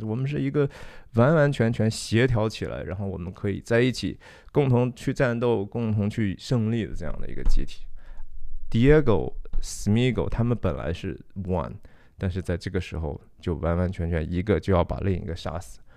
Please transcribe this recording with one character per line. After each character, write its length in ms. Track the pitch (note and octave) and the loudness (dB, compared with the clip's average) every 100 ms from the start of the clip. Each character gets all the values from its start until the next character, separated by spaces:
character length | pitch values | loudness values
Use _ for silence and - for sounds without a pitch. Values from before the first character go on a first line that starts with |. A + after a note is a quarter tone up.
我 140 | G#2+ A#2 | -6 -4
们 100 | C3+ | -4
是 140 | D3 | -2
一 100 | C#3 | -2
个 180 | D3 C#3+ - - - - | 0 -2 -4 -16 -18 -4
完 220 | A2+ B2 D#3+ | 4 6 6
完 160 | C#3+ | 4
全 200 | C#3 A2+ | 4 0
全 160 | - A2 | 2 0
协 380 | - - A2 C3 | 0 0 2 4
调 220 | A#2 A2 | 2 0
起 160 | - | -4
来， 180 | F#2 A#1+ | -8 -6
然 160 | C2+ F#2+ | -8 -6
后 80 | G2 | -6
我 100 | F2 | -8
们 160 | F2 | -10
可 160 | - G2+ | -6 -6
以 120 | F#2+ | -4
在 200 | - A#2 | 0 2
一 120 | B2+ | 2
起 260 | A#2 F#2 - - - - | 0 -6 -8 -14 -20 -4
共 180 | D3+ C#3 | 0 4
同 240 | B2 B2 | 4 2
去 220 | B2 - | -2 -6
战 240 | B2+ C3 A#2 | 0 0 2
斗、 260 | A#2+ A2 | 0 0
共 280 | G2+ B2+ A2+ | -2 -4 -2
同 180 | G#2+ G#2 | 0 0
去 260 | A2+ G#2 - | 0 -2 -4
胜 360 | - B2 A2 | -2 0 2
利 120 | A#2 | 0
的 80 | F#2+ | -2
这 140 | - D2+ | -4 -4
样 140 | - | -2
的 80 | - | -2
一 60 | |
个 60 | - | 2
集 200 | - - | 6 8
体。 200 | - - - - - - - - - - - | 6 -2 -6 -8 -8 -8 -6 -4 -2 0 0
Diego、 640 | A2+ C3 D#3 B2+ F#2 B1+ - - - | 4 8 8 6 4 2 -6 -2 0
Smeagol 640 | - - G#2 A2 B2+ G#2+ C#2+ | 0 -2 2 2 2 0 -2
他 140 | - | 0
们 160 | A#2 A2+ | 0 0
本 160 | F#2 C2+ | -2 -4
来 160 | C2 | -4
是 240 | E2+ F#2+ - - G2 | -6 -6 -8 -12 -10
one， 300 | F2+ F2+ B1+ - - - - - | -4 -4 -4 -10 -18 -20 -20 -6
但 100 | G2 | -4
是 140 | F2+ | -4
在 140 | F2 E2+ | -4 -4
这 120 | - | -2
个 120 | F2+ | -6
时 180 | - D#2 | -6 -6
候 200 | D#2+ - - - | -6 -8 -14 -10
就 140 | - | -6
完 220 | D2+ D#2+ E2+ | -2 0 0
完 140 | F2+ | 0
全 200 | - E2 | -2 -2
全 180 | E2+ D#2 | -2 -2
一 140 | F2 | -2
个 160 | G2 E2 | 0 0
就 160 | - | 2
要 80 | F2+ | 2
把 160 | E2 - | 2 -2
另 160 | G2 | -2
一 100 | E2+ | -4
个 120 | - E2 | -4 -8
杀 240 | - E2 | -8 -10
死。 180 | - - - | -12 -18 -20